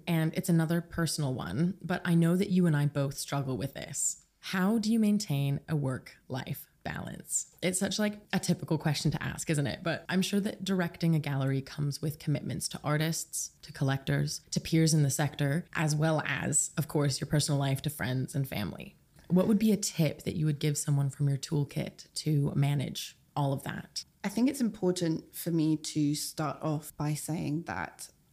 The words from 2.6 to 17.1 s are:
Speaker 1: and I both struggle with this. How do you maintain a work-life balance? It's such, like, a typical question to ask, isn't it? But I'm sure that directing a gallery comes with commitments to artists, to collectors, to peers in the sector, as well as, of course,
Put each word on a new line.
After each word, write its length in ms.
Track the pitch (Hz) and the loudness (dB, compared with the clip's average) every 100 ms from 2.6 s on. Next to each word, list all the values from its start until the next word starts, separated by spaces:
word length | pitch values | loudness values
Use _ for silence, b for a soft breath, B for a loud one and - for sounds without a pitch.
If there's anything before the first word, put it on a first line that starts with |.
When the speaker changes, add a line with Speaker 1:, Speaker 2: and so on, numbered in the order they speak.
| 175 | 4
Speaker 1:
and 80 | 147 | 4
I 100 | 143 | 2
both 320 | 143 139 139 | 2 -2 -4
struggle 400 | - 143 135 127 | -4 -4 -2 -2
with 160 | 139 | -4
this. 440 | - - - - - _ _ | -6 -8 -4 -4 -4 _ _
How 380 | - 190 185 233 | -4 0 2 2
do 140 | 214 | 2
you 80 | 226 | 4
maintain 600 | 214 208 - 139 139 139 - | 4 2 2 0 2 0 -2
a 60 | 156 | -2
work-life 920 | 135 127 - - - 131 - 156 - _ | 0 -4 -8 -20 -10 -8 -6 -8 -12 _
balance? 640 | - 156 - - - - - - | -8 -8 -8 -10 -6 -6 -6 -4
It's 160 | 180 185 | -2 0
such, 180 | 190 190 | 0 0
like, 220 | 208 208 - | 0 -2 -4
a 60 | 196 | -2
typical 380 | - 170 - 156 | 0 0 0 0
question 320 | 160 147 156 | 2 2 0
to 120 | - | 0
ask, 260 | 123 - - | -4 -4 -2
isn't 180 | 151 139 | 0 0
it? 120 | 73 | -2
But 220 | 170 143 - | -4 -4 -2
I'm 120 | 185 | 0
sure 200 | 180 202 | 2 0
that 220 | 202 - 185 | -2 -4 0
directing 500 | 190 170 - 165 160 | 0 0 0 2 2
a 40 | |
gallery 420 | 143 135 135 135 | 2 0 2 0
comes 400 | 135 - 147 - | -2 -4 -2 -2
with 180 | 156 151 | -4 -4
commitments 480 | - 143 - 151 - | -2 -2 -2 -4 -6
to 100 | - | -6
artists, 680 | 139 151 160 160 - - - - | -2 0 0 -2 -4 -6 -8 -10
to 80 | - | -18
collectors, 720 | - 135 135 - 143 147 - - | -2 0 0 0 0 0 -4 -6
to 80 | - | -6
peers 340 | - 160 160 | 2 4 6
in 100 | 156 | 6
the 60 | 143 | 4
sector, 560 | 127 143 - 139 151 - | 2 -2 0 0 0 -2
as 220 | - 160 151 | -2 0 2
well 260 | 160 156 - | 2 2 0
as, 440 | 139 85 151 - - | -2 0 0 0 -2
of 100 | 143 | -2
course, 320 | 156 143 | 0 0